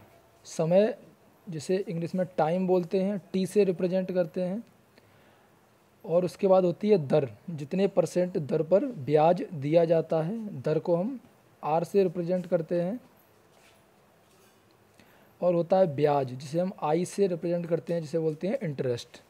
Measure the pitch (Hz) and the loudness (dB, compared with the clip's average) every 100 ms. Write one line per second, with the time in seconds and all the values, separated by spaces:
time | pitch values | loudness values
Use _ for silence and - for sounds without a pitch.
0 | - _ _ _ - - 160 185 214 - | -20 _ _ _ -14 -4 2 4 4 0
1 | - _ _ _ - 160 - 185 208 165 | -14 _ _ _ -12 -12 -2 -2 -2 -6
2 | 165 185 175 - 156 180 185 185 170 190 | -4 -4 -4 0 0 0 2 2 2 -2
3 | 190 208 - 190 185 214 190 175 185 185 | -2 -4 -4 -4 0 2 2 0 -2 -2
4 | 185 185 165 185 180 202 - _ _ _ | -2 -2 -2 -4 -6 -6 -10 _ _ _
5 | _ _ _ _ _ _ _ _ _ _ | _ _ _ _ _ _ _ _ _ _
6 | 143 170 175 - 196 185 180 165 208 202 | 0 0 0 0 4 6 4 0 2 2
7 | 135 156 135 104 - 156 147 185 196 190 | 4 0 0 -8 -12 -12 -6 -2 0 2
8 | 165 180 180 185 135 156 156 185 285 233 | 0 0 -2 -4 -4 -2 2 2 2 -6
9 | 123 151 160 185 - 156 143 165 165 165 | 0 4 4 2 -2 -6 2 2 4 2
10 | 160 160 160 226 214 151 151 156 170 170 | 2 -2 -2 -6 -10 -8 -4 -2 0 -2
11 | 208 262 - _ _ _ 139 160 165 202 | -2 -8 -16 _ _ _ -2 -2 0 0
12 | 185 180 170 185 170 180 160 175 175 247 | 0 -2 -4 -4 -2 -4 -2 -4 -4 -6
13 | - _ _ _ _ _ _ _ _ _ | -12 _ _ _ _ _ _ _ _ _
14 | _ _ _ _ _ _ _ _ _ _ | _ _ _ _ _ _ _ _ _ _
15 | _ _ _ _ 180 170 165 190 190 135 | _ _ _ _ 0 2 2 4 4 4
16 | 147 143 127 127 131 165 185 - 151 165 | 2 2 -2 -6 -6 -4 -4 -4 -2 0
17 | 180 - 196 170 175 175 170 165 - 170 | -2 0 0 0 -4 -4 -2 -4 -2 -6
18 | 151 165 160 151 180 262 202 139 135 120 | -2 -2 -2 -2 -4 -4 -4 -4 -4 -4
19 | - - _ | -8 -20 _